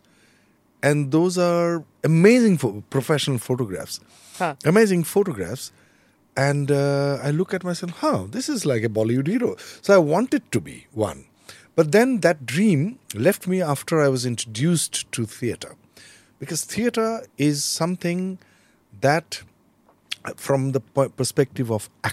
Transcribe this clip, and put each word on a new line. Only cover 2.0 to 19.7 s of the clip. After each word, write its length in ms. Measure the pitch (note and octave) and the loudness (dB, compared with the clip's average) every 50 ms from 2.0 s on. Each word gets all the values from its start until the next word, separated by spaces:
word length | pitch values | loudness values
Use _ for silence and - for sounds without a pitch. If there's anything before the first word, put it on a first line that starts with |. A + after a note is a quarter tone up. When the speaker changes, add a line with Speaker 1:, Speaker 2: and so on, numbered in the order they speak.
| - | 0
Speaker 1:
amazing 520 | C#3+ D#3+ D#3+ F3 G#3 A#3+ B3+ A#3 G#3+ F#3 C#3+ | 2 4 6 8 8 8 8 6 6 4 4
pho-, 220 | - A2+ G2 G#2 - _ | 2 -2 -4 -6 -8 _
professional 480 | - C#3 C3 - D#3+ C#3 - - C3+ A#2 | -4 -2 0 0 0 0 0 -2 -2 -2
photographs. 640 | - - B2+ B2 B2+ G2+ F#2 E2 - - - - - _ _ - - - - - | -2 -2 -4 -2 -2 -4 -6 -8 -10 -10 -14 -16 -16 _ _ -20 -20 -16 -8 -4
Speaker 2:
Huh. 180 | F#3+ E3 C#3+ - - | -4 -4 -4 -2 0
Speaker 1:
Amazing 400 | C#3+ F3 G#3+ A3+ G3+ F#3 F3 D#3+ | 2 4 6 6 4 4 2 0
photographs. 720 | - - G3+ G3+ G3 C3+ G2+ F#2 E2 A2+ C3 - - - _ _ _ _ _ _ _ _ _ _ _ _ B2+ | 0 0 0 0 0 -2 -6 -6 -6 -8 -10 -10 -14 -18 _ _ _ _ _ _ _ _ _ _ _ _ 0
And, 340 | C3+ C#3+ C#3+ C#3+ C#3+ C3+ | 0 2 2 0 0 0
uh, 460 | C#3+ C#3 C#3 C#3+ C#3 C#3 C#3+ C#3+ C#3+ B2+ | 0 0 2 0 0 0 0 -2 -2 -4
I 100 | B2+ C#3+ D3 D#3+ | -4 -2 -2 -2
look 140 | F#3+ - G3 | -2 -2 -4
at 120 | F#3 F3+ F3+ | -6 -6 -6
myself, 220 | F3 - - F3 E3 - - | -6 -6 -8 -10 -8 -4 -2
"Huh, 160 | D#4 C4 A2 F#2 G2+ A#2+ A#3 | -2 -2 -2 -4 -6 -8 -8
this 100 | C4 - D4+ | -6 -4 -4
is 120 | G#3+ - D3+ | -4 -2 -2
like 160 | B2+ A2+ G#2+ | 0 0 -2
a 60 | A#2 G#2 A2 | -2 0 0
Bollywood 280 | A2 A2+ A#2+ C3 C#3 D#3+ G#3 | 0 0 0 0 0 -2 -2
hero." 160 | B3+ B3 A3 - - - - - - | -2 -2 -2 -4 -6 -12 -20 -20 -4
So 120 | - - G3+ | 2 4 6
I 40 | F#3+ D#3+ C#3+ D#3 | 6 6 4 2
wanted 320 | F#3+ B3 - - C#4+ - _ - | 0 0 0 -2 -4 -2 _ -4
to 80 | A2 D#2 - | -4 -4 -6
be 80 | - - - _ - | -14 -20 -20 _ -6
one. 320 | A2 G#2+ F#2+ - - - _ _ _ _ - - - - _ _ | -4 -4 -4 -4 -6 -16 _ _ _ _ -20 -20 -20 -20 _ _
But 160 | - E3 D3+ D3 G#3 | 0 2 4 4 4
then 240 | A#3+ C4 C4 G#3 D#3+ E3+ | 4 4 2 2 2 0
that 180 | F3 D#3 C3 A2+ B2 | 0 0 -4 -6 -2
dream 320 | D#3+ G#3 A3 F3 C3+ D3+ G#3 B3+ - _ - - G2+ A#2+ F3 | 2 2 4 4 2 2 -2 -4 -8 _ -12 -6 0 2 2
left 180 | G3+ - - F3+ F#3 | 2 0 -2 -4 -2
me 60 | F#3 F3 D#3 C#3 | -2 -2 -2 -2
after 260 | - - - E3+ D#3 D3 | -4 -4 -2 0 2 2
I 20 | C#3 C3 | 2 2
was 100 | B2+ A#2+ B2+ | 0 -2 -4
introduced 720 | A#2+ A2 - A#2 G#2+ A2 C#3 E3+ F3 D#3 - - - - - - - - | -6 -6 -8 -8 -6 -2 0 2 2 0 0 -4 -6 -8 -10 -8 -6 -6
to 80 | A2+ | -6
theatre. 500 | G#2 - - B2+ A#2 F2+ - - - - - _ _ _ - - - - - _ _ _ - | -6 -6 -6 -6 -6 -6 -6 -10 -16 -18 -20 _ _ _ -20 -20 -20 -20 -20 _ _ _ -16
Because 240 | C3+ - F3 D3+ - | -12 -8 -8 -8 -8
theatre 480 | - - G3 A3+ A#3+ A#3 A3+ A3 A3 A3+ A3+ - - _ - C#3+ D3 | -6 -4 -4 -2 -2 0 -2 -2 -2 -4 -6 -10 -12 _ -2 0 0
is 160 | D3 C#3+ - | 0 0 -2
something 580 | - - - D#3+ F3 F#3 F3 - F3 F3 F3+ F#3 F#3+ F#3 F#3 _ _ _ _ _ _ _ _ _ _ - G2 | -4 -4 -2 -2 -4 -4 -4 -4 -4 -4 -4 -4 -6 -8 -10 _ _ _ _ _ _ _ _ _ _ -8 -2
that, 400 | - C3+ D3 E3+ - _ - - - - _ _ _ _ | 0 2 2 0 -2 _ -12 -16 -16 -18 _ _ _ _